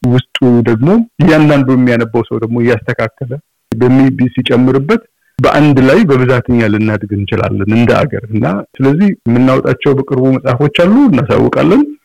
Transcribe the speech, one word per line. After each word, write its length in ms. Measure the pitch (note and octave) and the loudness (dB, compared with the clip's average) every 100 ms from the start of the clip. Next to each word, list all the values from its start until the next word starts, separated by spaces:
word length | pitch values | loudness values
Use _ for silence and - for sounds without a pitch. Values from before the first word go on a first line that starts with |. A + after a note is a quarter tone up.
| B2+ | 0
ውስጡ 320 | B2 - - B2+ A#2+ | 0 -2 -2 0 2
ደግሞ 260 | A#2 A2 C#3 G#3+ A#3 _ | 2 0 2 0 -2 _
እያንዳንዱ 500 | D#3 D#3 D3+ C#3+ B2+ | 0 2 2 2 2
የሚያነባው 540 | C3 B2+ A#2 A2+ A#2 | 2 2 0 -2 -4
ሰው 140 | A2+ A#2+ | -4 -4
ደግሞ 160 | A2 A#2 | -4 -2
እያስተካከለ 720 | A#2+ A2+ - A#2 A2+ _ B2+ C3+ _ _ _ | 0 -2 -4 -6 -6 _ -12 -12 _ _ _
በሚ-፣ 340 | A2+ B2 C3 C3+ C3+ B2+ | -2 2 4 2 0 -4
ሲጨምርበት 680 | - B2 A#2+ B2+ C3+ C#3+ A3 _ _ _ - | -2 -2 0 2 0 0 -4 _ _ _ -4
በአንድ 380 | C3 - D3 C3+ | -2 2 2 4
ላይ 180 | C3 D#3 | 4 2
በብዛት 420 | G#3 C3 B2+ B2+ - | 2 2 0 -2 0
እኛ 140 | A#2+ A2 | -2 0
ልናድግ 460 | G#2 G#2+ G#2+ G#2 | -2 -2 -4 -4
እንችላለን 580 | G2+ G2+ G#2+ G#2 G2 G2 | -6 -4 -4 -4 -4 -2
እንደ 200 | A2 B2+ G#2+ | 0 2 0
አገር። 280 | C#3+ G2 A2 | -2 -6 -8
እና 180 | G#2+ C3+ G3 - | -4 -4 -6 -10
ስለዚህ 400 | - C3+ D3 G3+ F#3 | -4 -2 2 0 -2
የምናወጣቸው 680 | - A#2+ C3 C3 C3+ B2+ D3 | -2 0 2 0 -2 -2 0
በቅርቡ 320 | C3 C3 C3 C3 | -2 -2 -2 0
መጽሐፎች 460 | C3 C3 B2 D3 - | -2 -2 -2 -2 0
አሉ፣ 160 | F3 A3+ C#4 | 2 4 2
እናሳውቃለን። 760 | C#3+ G2 - A#2+ - C#3+ G#3+ D4 - | 2 0 0 0 0 2 2 0 -4